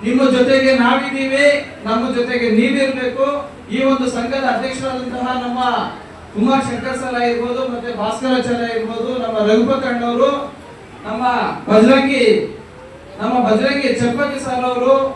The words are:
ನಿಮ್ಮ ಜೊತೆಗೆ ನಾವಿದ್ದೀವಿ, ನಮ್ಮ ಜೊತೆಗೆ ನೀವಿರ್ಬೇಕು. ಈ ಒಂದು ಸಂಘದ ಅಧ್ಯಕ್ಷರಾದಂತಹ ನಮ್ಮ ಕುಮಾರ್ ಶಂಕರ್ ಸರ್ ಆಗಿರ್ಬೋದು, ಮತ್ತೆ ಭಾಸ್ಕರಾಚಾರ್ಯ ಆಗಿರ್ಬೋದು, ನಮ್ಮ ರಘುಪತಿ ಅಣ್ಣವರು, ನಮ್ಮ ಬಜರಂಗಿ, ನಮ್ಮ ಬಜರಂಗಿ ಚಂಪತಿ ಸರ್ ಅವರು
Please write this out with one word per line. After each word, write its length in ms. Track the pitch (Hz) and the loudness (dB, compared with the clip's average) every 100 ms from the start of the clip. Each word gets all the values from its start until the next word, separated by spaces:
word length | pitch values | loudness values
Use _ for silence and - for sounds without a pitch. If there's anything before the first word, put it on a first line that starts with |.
ನಿಮ್ಮ 160 | 202 262 269 247 | 2 2 4 4
ಜೊತೆಗೆ 340 | 254 269 262 254 | 4 4 4 4
ನಾವಿದ್ದೀವಿ, 640 | 240 262 277 277 269 269 294 285 - - 214 | 4 2 -2 -4 -2 4 4 4 -2 -10 -4
ನಮ್ಮ 140 | 233 247 247 | -2 -2 -2
ಜೊತೆಗೆ 300 | 240 247 233 214 | -2 0 2 4
ನೀವಿರ್ಬೇಕು. 680 | 262 277 269 269 254 254 277 285 - - - | 4 2 0 -2 -4 -2 -2 -2 -8 -14 -8
ಈ 60 | 240 269 | -2 0
ಒಂದು 160 | 262 254 | 2 0
ಸಂಘದ 320 | 233 240 269 269 | -4 -4 -2 -2
ಅಧ್ಯಕ್ಷರಾದಂತಹ 720 | - 262 262 269 254 247 233 247 247 | -2 -4 -6 -6 -6 -8 -6 -4 -4
ನಮ್ಮ 160 | 247 240 254 - - - - - - | -4 -2 -2 -2 -4 -10 -18 -20 -12
ಕುಮಾರ್ 300 | 208 240 269 262 | -2 2 2 0
ಶಂಕರ್ 300 | 233 262 254 | -4 -6 -6
ಸರ್ 160 | 262 247 | -4 -2
ಆಗಿರ್ಬೋದು, 400 | 240 240 240 247 262 | 0 0 -2 -4 -4
ಮತ್ತೆ 180 | 240 240 214 | -6 -8 -6
ಭಾಸ್ಕರಾಚಾರ್ಯ 720 | 208 - 262 254 240 240 233 | -4 -4 0 0 0 -2 -2
ಆಗಿರ್ಬೋದು, 400 | 226 220 220 240 254 | -4 -4 -6 -4 -4
ನಮ್ಮ 120 | 226 220 208 | -2 0 4
ರಘುಪತಿ 380 | 226 240 269 247 | 4 4 2 0
ಅಣ್ಣವರು, 400 | 240 240 240 269 277 285 - - - - - - | -2 -2 2 2 2 -6 -12 -18 -20 -20 -16 -10
ನಮ್ಮ 160 | 220 247 233 202 - - | -2 0 0 -2 -6 4
ಬಜರಂಗಿ, 580 | 214 240 262 269 262 - - - - - - - - - - | 6 8 6 4 4 4 4 0 -10 -16 -20 -20 -20 -20 -8
ನಮ್ಮ 140 | 214 247 214 | -2 0 2
ಬಜರಂಗಿ 400 | 214 269 277 269 233 | 2 2 0 0 0
ಚಂಪತಿ 400 | 240 240 285 277 262 | 0 0 -2 -2 -4
ಸರ್ 200 | 254 247 | -2 -2
ಅವರು 240 | 247 247 269 269 | 0 4 4 2